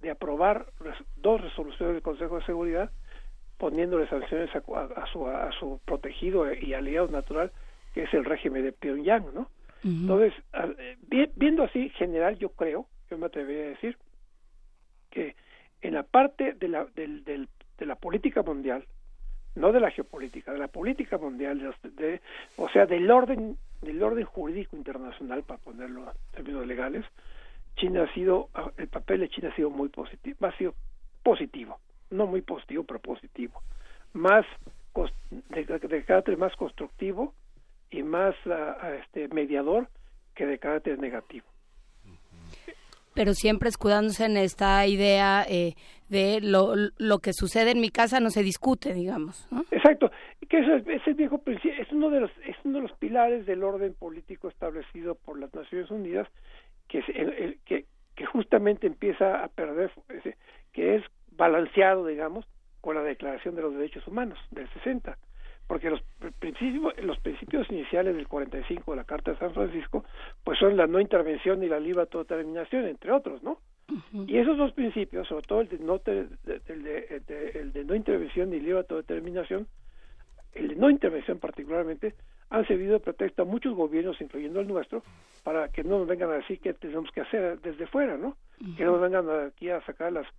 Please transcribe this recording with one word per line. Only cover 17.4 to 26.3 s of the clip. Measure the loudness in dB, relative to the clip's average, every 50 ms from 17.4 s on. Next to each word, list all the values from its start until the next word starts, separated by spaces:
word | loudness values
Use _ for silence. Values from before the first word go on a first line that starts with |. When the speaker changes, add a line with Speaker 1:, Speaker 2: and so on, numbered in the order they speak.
| -8 -10 -14 -20 -20 -20 -14
Speaker 1:
de | -10 -8
la | -8 -8
política | -8 -6 -4 -4 0 0 0 0 0
mundial, | 0 0 -2 -4 -2 -2 -4 -4 -6 -12 -18 -18 -18 -18 -16 -12 -10 -8 -8 -8 -10 -10 -2
no | 4 4 6
de | 6 6
la | 4 4
geopolítica, | 0 -2 -8 -8 -8 -12 -10 -10 -12 -12 -10 -8 -6
de | -6
la | -6 -6
política | -6 -4 -2 -2 -2 -2 -2 -2 -2
mundial, | -4 -4 -4 -6 -4 -4 -4 -4 -4
de | -6
los, | -8 -10 -10 -14 -16 -8
de, | -4 -4 -4 -4 -4 -8 -14 -18 -18 -18 -14 -8
o | -6 -2 4
sea, | 6 8 8
del | 8 6 4 8 10
orden, | 10 10 8 6 2 -2 -2 -6 -6 -10 -10 -12 -12 -12
del | -8 -6 -2 0
orden | 2 2 2 0 -2
jurídico | -4 -6 -6 -6 -4 -4 -6 -6 -8 -10
internacional, | -12 -10 -10 -10 -10 -10 -12 -12 -10 -8 -8 -6 -6 -8
para | -8 -12 -16
ponerlo | -16 -16 -14 -14 -12 -12 -12 -12 -12
en | -12 -12 -12 -10 -10